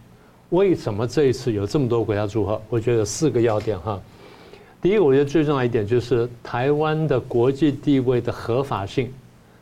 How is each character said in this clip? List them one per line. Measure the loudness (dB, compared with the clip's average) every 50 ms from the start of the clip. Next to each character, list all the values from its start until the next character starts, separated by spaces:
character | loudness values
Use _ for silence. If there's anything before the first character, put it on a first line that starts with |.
| -20 -20 -20 -20 -20 -20 -20 -20 _ _
为 | 0 2 2 2 2
什 | 0 -2 -6
么 | -4 -4 -4
这 | -2 0 2 2
一 | 2 2
次 | 0 -2 -4
有 | -2 -2 -2 -2
这 | 0 0
么 | 0 2
多 | 0 0
国 | 0 0 0
家 | -2 -2
祝 | -2 -2 -2 -2
贺？ | 0 -2 -4 -4 -4
我 | -4 -2
觉 | 0 0 0
得 | 0
有 | 0
四 | -2 -2 -2 -2 0
个 | 2 2
要 | 2 2 2 0
点 | -2 -2 -4 -4
哈。 | -4 -6 -6 -6 -8 -14 -20 -20 -20 -20 -20 -20 -20 -20 -20 -20 -20 -20 -20 _
第 | -2 0
一 | 2
个， | 4 4
我 | 4
觉 | 4 4
得 | 4
最 | 2 2 0 2
重 | 2 2 0
要 |
一 | 0 0
点 | 0 0 0
就 | 2 0 0
是 | 0 0 0 0 0 -2 -4 -12
台 | -14 -8 -4 -2 0 0
湾 | 0 2 0 0 0 0 0 0
的 | 0 0
国 | -2 0 0 2 2 2
际 | 2 2 2 0 0
地 | 0 0 2 2 2
位 | 2 2 0 0
的 | 0 -2
合 | -6 -6 -4 -2 -2 -2 -2
法 | -2 -4 -6 -6
性 | -4 -4 -4 -4 -4 -8 -14 -20 -20 -20 -20 -20 -20 -20 -20